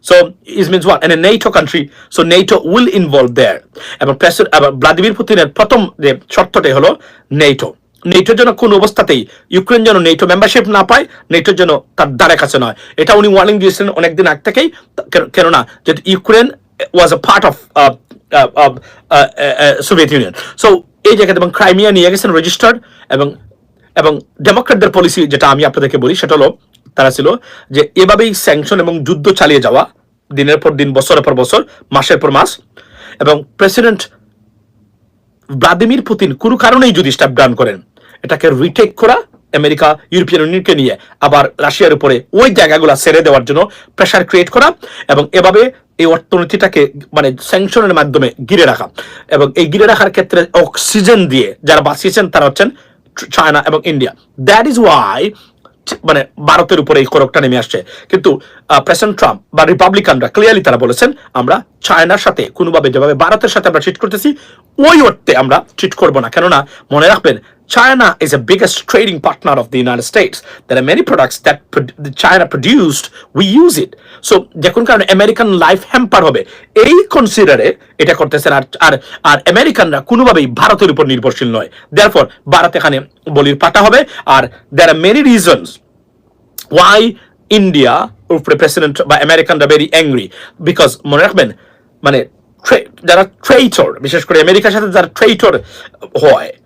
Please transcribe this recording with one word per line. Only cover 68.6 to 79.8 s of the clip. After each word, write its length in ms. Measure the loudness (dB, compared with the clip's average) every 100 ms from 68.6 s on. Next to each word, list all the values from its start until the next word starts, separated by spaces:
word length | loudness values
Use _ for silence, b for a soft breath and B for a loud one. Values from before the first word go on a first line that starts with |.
| 0 -4
trading 420 | -2 -2 0 -4
partner 340 | -6 -4 -4 -4
of 100 | -4
the 100 | -4
United 220 | -4 -4 -4
States। 260 | -4 -4 -6 B B _
There 100 | -4
are 100 | -2
many 120 | -2 0
products 280 | 0 -2 -2 -4
that 100 | -4 _
prod-, 340 | -6 -6 -12 -16
the 80 |
China 320 | -4 0 0 0
produced, 520 | -4 0 2 0 -4 -10 B B -4
we 260 | 0 4 2
use 120 | 2
it। 180 | -8 -10 b b -2
So, 120 | -2 -2 -4
যে 120 | -2
কোনো 160 | -2 0
কারণে 200 | 0 2
আমেরিকান 360 | 2 2 0 0
লাইফ 320 | 0 2 0 -2
হ্যাম্পার 360 | -4 0 0 0
হবে, 200 | -2 -8 B B 0
এই 280 | 4 4 4
কনসিডারে 640 | 0 0 2 2 4 2 -4 b b
এটা 160 | -2
করতেছেন। 400 | 0 -2 -2 0
আর, 100 | -2 -4 -2
আর, 180 | 0 0 B B
আর 140 | 0 0 2
আমেরিকানরা 520 | 2 0 0